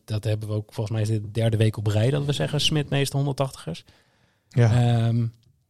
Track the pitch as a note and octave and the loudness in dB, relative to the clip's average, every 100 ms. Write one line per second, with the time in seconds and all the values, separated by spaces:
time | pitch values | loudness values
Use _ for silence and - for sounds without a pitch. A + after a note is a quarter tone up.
0 | - G#2+ G#2+ G#2+ G#2+ G#2+ G#2 - G#2+ A2+ | -4 -4 -2 -4 -2 -6 -6 -6 -4 -2
1 | G#2 A2 G2+ G#2+ A2+ G#2+ A2 G#2+ G#2 G#2 | 0 -2 -4 0 2 4 2 2 0 2
2 | A#2 C#3+ C#3+ C#3 D3+ D3 - D#3 C#3 C#3+ | 2 2 0 -2 -2 0 0 0 0 0
3 | C#3 C#3 C#3 C3+ C3+ - - E3 - _ | 0 0 -2 -2 -4 -6 -12 -12 -14 _
4 | _ _ _ _ _ - A#2+ A#2+ A#2+ A#2 | _ _ _ _ _ 2 4 4 2 2
5 | A#2 A#2 A#2 - _ _ | 2 0 -2 -6 _ _